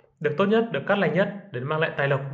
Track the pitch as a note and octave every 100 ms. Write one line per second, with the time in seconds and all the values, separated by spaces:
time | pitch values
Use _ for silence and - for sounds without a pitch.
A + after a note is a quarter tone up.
0 | _ - D3 D3 G3 A3+ A3+ C#3+ - G3+
1 | E3+ D#3+ G3+ - - B2 C3+ D#3 D#3+ -
2 | C#3 C#3 C#3